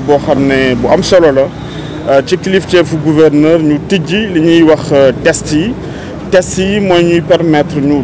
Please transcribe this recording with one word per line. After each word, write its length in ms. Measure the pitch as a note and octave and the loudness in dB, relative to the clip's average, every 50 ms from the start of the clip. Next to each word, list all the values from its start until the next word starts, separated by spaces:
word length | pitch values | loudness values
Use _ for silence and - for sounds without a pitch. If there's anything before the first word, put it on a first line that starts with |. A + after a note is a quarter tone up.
| C3+ | 2
boo 140 | C3+ D3 C#3+ | 0 0 0
xam 260 | C#3 - D3 C3 C#3 C#3 | 2 0 -2 0 0 0
ne 280 | C3+ C3+ C3+ C3 B2+ | 0 2 0 0 0
bu 120 | A#2+ B2 B2 | -2 0 0
am 140 | D3+ E3+ | 0 0
solo 300 | F#3 - G3+ F#3 E3+ D#3 | 0 2 2 4 4 4
la, 160 | C3+ C3 C3+ D3+ - - - - - D3+ D#3 D3+ - D#3 - - | 4 2 0 -2 -4 -12 -14 -12 -12 -12 -12 -10 -12 -10 -4 0
euh, 120 | C3+ C#3 C3+ | 0 0 0
ci 120 | D3 F#3 E3+ | 0 -4 -4
kilifteefu 580 | - F#3+ F#3 F#3+ - - F#3 F3+ E3 C3+ E3 D#3 | -2 -2 -2 -2 -2 2 2 2 2 2 -2 -4
gouverneur 640 | C#3+ D#3 D#3 D3+ D#3+ D#3 C#3+ D3 D3+ D#3 E3 E3+ | -2 0 2 4 2 4 4 2 2 4 2 2
ñu 200 | D#3 D3+ D3+ D3 - - | 2 0 -2 -2 -2 -2
tijji 400 | G3 F#3+ D#3 C#3+ E3 G#3+ A3 G#3+ | -2 -2 -2 -2 -4 -4 -4 -2
li 120 | F3+ D#3+ | -2 0
ñuy 220 | D#3 E3 E3 E3+ E3 | 2 2 4 4 4
wax, 280 | D#3 D#3+ D3 - - | 4 4 2 0 0
euh, 200 | D3 C#3 C#3 C3+ A#2+ - - | 2 2 4 2 2 0 0
test 280 | E3 D3+ - - - | -2 -2 -2 -4 -4
yi. 220 | D3+ D3+ E3+ A3 C4 - - - - - - - - - - - | -4 -2 -2 -4 -6 -8 -10 -12 -12 -12 -14 -14 -14 -12 -8 0
Test 280 | - F#3 F3 - - - | 0 0 0 0 -4 -4
yi 240 | F#3+ F#3+ G3+ G#3+ | -2 -2 -2 -2
mooy 220 | G3+ F#3+ F3+ E3+ F3 | 0 0 2 2 2
ñuy 160 | E3+ E3+ E3+ | 2 0 0
permettre 560 | D#3 - F3 E3 E3+ E3 D#3 - - F#3 - D3+ | 0 0 0 0 2 2 2 0 0 -2 -2 -2
ñu 240 | C#3 C#3+ D3 C#3+ | -2 0 0 0